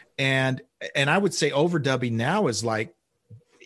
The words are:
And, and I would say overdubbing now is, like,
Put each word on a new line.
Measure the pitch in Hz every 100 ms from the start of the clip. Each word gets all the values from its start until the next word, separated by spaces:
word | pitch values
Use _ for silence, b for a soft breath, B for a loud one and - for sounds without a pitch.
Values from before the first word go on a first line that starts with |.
| B -
And, | 135 135 131 131 - - -
and | 147 139
I | 175
would | 202
say | - 147
overdubbing | 139 170 170 135 131 123
now | 113 123 196 175
is, | 104
like, | 113 110 110 _ _ _ - 113 _ _